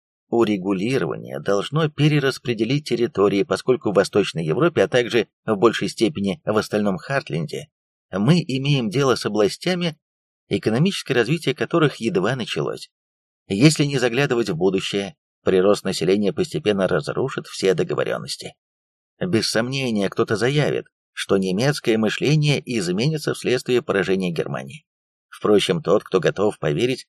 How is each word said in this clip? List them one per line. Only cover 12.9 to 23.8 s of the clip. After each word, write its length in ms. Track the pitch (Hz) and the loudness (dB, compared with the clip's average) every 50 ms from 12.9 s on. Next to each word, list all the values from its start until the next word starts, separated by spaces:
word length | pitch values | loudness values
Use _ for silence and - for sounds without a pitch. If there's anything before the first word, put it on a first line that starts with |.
| _ _ _ _ _ _ _ _ _ _ _ - | _ _ _ _ _ _ _ _ _ _ _ -4
Если 360 | 98 98 135 160 156 - 147 | 2 4 4 4 4 4 0
не 140 | 143 139 127 | -2 0 0
заглядывать 520 | 120 120 117 127 143 135 127 117 113 101 | 0 0 0 0 0 0 2 0 0 0
в 60 | 87 | 0
будущее, 600 | 78 90 98 92 95 - - - 101 101 95 - _ _ _ _ _ - | 0 2 2 2 0 -2 -2 -2 -2 -4 -4 -8 _ _ _ _ _ 0
прирост 400 | 95 92 92 92 104 101 - - | 2 4 4 6 4 4 2 0
населения 500 | 95 90 - - 87 98 104 104 95 80 | -4 -4 -2 0 2 2 2 2 0 0
постепенно 540 | - 90 - - 78 - 104 104 98 92 | -2 -2 -4 -4 -4 -2 0 0 2 2
разрушит 640 | 87 87 76 73 - - - 117 135 - - - - | 2 0 0 -2 -2 -4 -4 -4 -4 -4 -8 -10 -10
все 260 | - - - 95 87 | -6 -2 0 0 2
договорённости. 800 | 80 90 - 69 64 - - 62 58 - - - - - - - _ _ _ _ _ _ _ _ _ _ _ _ - | 2 0 -2 -2 -2 -2 -2 -4 -6 -6 -10 -12 -12 -14 -16 -18 _ _ _ _ _ _ _ _ _ _ _ _ -8
Без 320 | 95 92 98 110 - - | -4 -2 0 0 0 0
сомнения, 580 | - 113 117 123 139 135 135 123 110 104 98 90 | -2 -2 -2 -2 -4 -4 -2 -2 0 0 0 0
кто-то 280 | - - 113 - 113 | 0 -2 -2 -2 -2
заявит, 500 | 95 113 131 143 151 135 87 64 58 - _ _ _ _ _ _ | 0 0 0 0 0 0 0 -2 -4 -6 _ _ _ _ _ _
что 260 | - - - 101 98 | -10 -4 0 0 0
немецкое 600 | 95 95 92 101 127 147 147 - - 120 110 110 | 2 0 0 0 0 0 0 0 0 0 0 2
мышление 640 | 110 104 - - - 131 151 156 147 147 139 - - | 0 0 -2 0 0 2 2 2 4 2 0 0 -2
изменится 720 | 127 123 110 90 87 90 98 123 156 156 151 - - - | -4 -4 -2 -2 -2 -2 0 0 0 -2 -2 -4 -4 -4
вследствие 480 | - - 101 123 131 - - 127 117 | -4 -2 -2 -2 -2 0 0 0 0